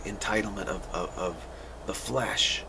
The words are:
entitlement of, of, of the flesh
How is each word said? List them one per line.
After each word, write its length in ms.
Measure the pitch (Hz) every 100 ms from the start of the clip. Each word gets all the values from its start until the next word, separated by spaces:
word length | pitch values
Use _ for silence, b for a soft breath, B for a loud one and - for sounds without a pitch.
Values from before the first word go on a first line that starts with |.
entitlement 600 | 98 104 - 107 107 101 -
of, 200 | 87 -
of, 240 | 87 87 -
of 300 | 90 85 - B B B -
the 80 |
flesh 680 | - - 127 110 - - -